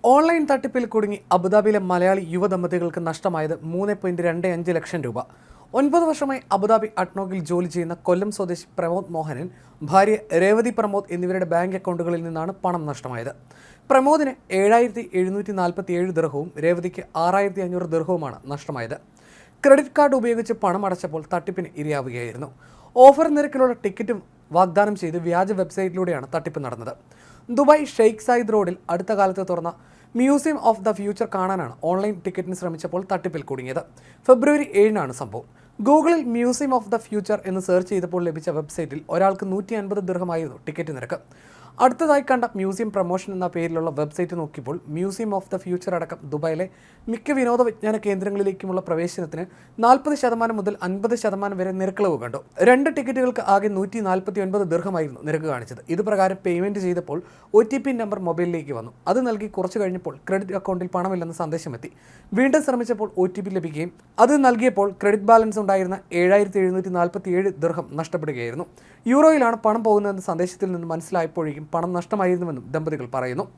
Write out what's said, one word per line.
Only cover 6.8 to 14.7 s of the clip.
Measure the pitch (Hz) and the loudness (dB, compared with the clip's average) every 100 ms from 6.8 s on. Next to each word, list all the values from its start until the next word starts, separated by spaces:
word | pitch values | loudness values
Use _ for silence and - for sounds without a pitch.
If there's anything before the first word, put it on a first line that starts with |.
| 214 - | 2 -4
അഡ്നോക്കിൽ | 180 196 190 190 160 | -4 -4 -6 -6 -2
ജോലി | 175 180 | -2 -2
ചെയ്യുന്ന | 175 165 170 - | -4 -6 -4 0
കൊല്ലം | 180 202 208 | 0 0 -4
സ്വദേശി | 185 170 - - | -6 -6 -8 -6
പ്രമോദ് | 165 180 180 165 | -2 -2 -4 -8
മോഹനൻ, | 156 131 180 - - - 147 | -6 -8 -10 -14 -20 -14 2
ഭാര്യ | 185 202 214 - 165 | 4 6 2 2 4
രേവതി | 190 214 233 233 | 4 4 2 0
പ്രമോദ് | 208 202 196 175 | -2 -2 -4 -6
എന്നിവരുടെ | 180 190 180 | -2 -2 0
ബാങ്ക് | 170 185 185 | 0 0 -4
അക്കൗണ്ടുകളിൽ | 185 175 170 175 165 | -6 -4 -2 -4 -4
നിന്നാണ് | 160 165 190 | -6 -6 -4
പണം | 185 175 151 | -4 -2 -4
നഷ്ടമായത്. | 139 127 120 120 - - - - - _ | -8 -8 -8 -8 -12 -20 -20 -20 -20 _
പ്രമോദിന് | 262 269 311 277 254 _ 190 | 4 6 4 2 -4 _ 2
ഏഴായിരത്തി | 202 | 4